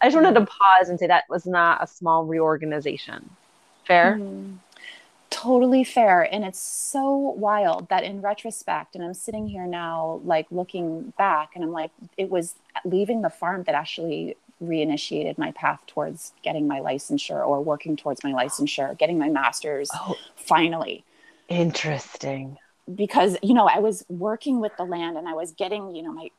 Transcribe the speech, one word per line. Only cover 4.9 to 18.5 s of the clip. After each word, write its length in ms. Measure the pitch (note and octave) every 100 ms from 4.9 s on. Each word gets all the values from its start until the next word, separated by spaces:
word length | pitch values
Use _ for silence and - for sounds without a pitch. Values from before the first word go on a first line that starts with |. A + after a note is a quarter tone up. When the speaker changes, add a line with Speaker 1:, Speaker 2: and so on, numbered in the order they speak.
| - _ _ -
Speaker 2:
Totally 540 | - A#3+ B3 B3+ C4
fair. 380 | B3 B3+ G#3+ F3+
And 240 | D#3 G3+ F#3+
it's 140 | -
so 560 | - - - C#4 C4+ C#4
wild 720 | C#4 F#3+ G#3 G#3 F#3 F3 F3
that 140 | F#3
in 180 | G3 G3
retrospect, 760 | G3+ G#3 A3+ - - D#3 - F#3
and 80 |
I'm 100 | E3+
sitting 340 | F#3 - G#3+ G#3+
here 180 | F#3+ F3+
now, 560 | F3 E3+ E3 D#3+ D#3+
like, 240 | F3 D#3+ D#3+
looking 600 | F3 F3+ F#3 E3+ E3 E3 -
back, 340 | G3 D#3 D#3 F3
and 80 |
I'm 80 | E3
like, 200 | E3+ D#3+ _ E3+ -
it 120 | F#3+
was 260 | F3+ E3+ - _ - F3+
leaving 360 | F#3 G3+ A#3
the 80 | F3
farm 340 | - E3+ F3+
that 120 | F3+ D3
actually 600 | D#3+ - E3 D3+ E3 - _ -
reinitiated 760 | E3+ D#3+ D3+ D3 - D3+ D3+ -
my 140 | D3
path 300 | - D3+ D3 -
towards 440 | - D#3 D#3 - _
getting 240 | E3+ D#3 D3
my 120 | C#3
licensure 640 | D3+ C#3 - C#3+ - D3+ B2+
or 140 | C#3+
working 360 | D#3 D3 E3 D3
towards 260 | D3+ B2+
my 80 | C#3+
licensure, 640 | C3 C3+